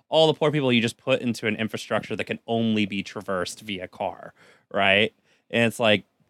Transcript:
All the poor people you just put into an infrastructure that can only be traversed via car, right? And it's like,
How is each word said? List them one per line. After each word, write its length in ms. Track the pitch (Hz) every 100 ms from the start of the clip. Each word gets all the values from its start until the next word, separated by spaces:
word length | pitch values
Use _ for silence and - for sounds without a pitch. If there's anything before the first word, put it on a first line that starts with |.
| _
All 200 | 156 160
the 60 |
poor 180 | 147 151
people 200 | 151 135
you 80 | 120
just 160 | 113 -
put 240 | - 131
into 260 | 123 113 113
an 80 | 104
infrastructure 580 | 107 113 - 107 -
that 80 | 104 -
can 120 | 110 -
only 400 | 117 113 107 101
be 160 | 98
traversed 600 | 92 - 95 95 87 -
via 260 | 110 95 90
car, 440 | - 95 87 - - _ _ _
right? 400 | 101 98 98 110 - _ _ _
And 140 | 113 117
it's 140 | -
like, 240 | 113 104 - _ _